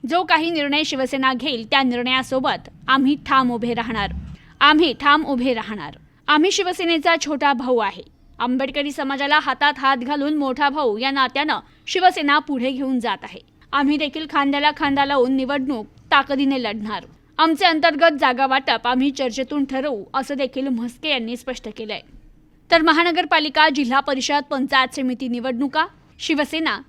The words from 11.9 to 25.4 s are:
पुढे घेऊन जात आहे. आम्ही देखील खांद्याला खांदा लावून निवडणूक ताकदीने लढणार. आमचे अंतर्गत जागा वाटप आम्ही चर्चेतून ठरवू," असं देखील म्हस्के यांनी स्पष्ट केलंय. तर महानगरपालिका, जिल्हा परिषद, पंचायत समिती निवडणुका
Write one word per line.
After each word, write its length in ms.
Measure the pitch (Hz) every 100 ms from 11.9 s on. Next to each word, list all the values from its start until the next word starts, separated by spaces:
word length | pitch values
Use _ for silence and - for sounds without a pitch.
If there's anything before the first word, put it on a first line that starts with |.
| 370 359 370 285 294
पुढे 320 | 302 277 247
घेऊन 300 | 262 269 262
जात 160 | 226 202
आहे. 180 | 208 185 _ _ _
आम्ही 240 | 269 285 294
देखील 300 | 294 311 311
खांद्याला 380 | 320 277 285 294 294
खांदा 280 | 302 277
लावून 320 | 277 285 247 269
निवडणूक 500 | 262 285 262 254 208 - -
ताकदीने 520 | 285 269 277 277 269
लढणार. 420 | 226 214 208 - - _ _ -
आमचे 260 | 320 311
अंतर्गत 540 | 370 320 330 294 330 294
जागा 260 | 285 254 269
वाटप 420 | 269 262 233 240
आम्ही 220 | 254 277
चर्चेतून 540 | 277 262 226 254 294
ठरवू," 400 | 269 269 285 233 196
असं 200 | 269 262
देखील 340 | 285 262 262 269
म्हस्के 420 | 240 240 233 311
यांनी 260 | 269 226 240
स्पष्ट 320 | - 240 226 214
केलंय. 240 | 214 202 - - - - _ _ _
तर 120 | 339
महानगरपालिका, 840 | 320 311 339 339 339 330 302 - 311
जिल्हा 260 | 277 254 269
परिषद, 420 | 277 269 - 294 285
पंचायत 440 | 277 269 269 254
समिती 340 | 285 254 247 254
निवडणुका 580 | 240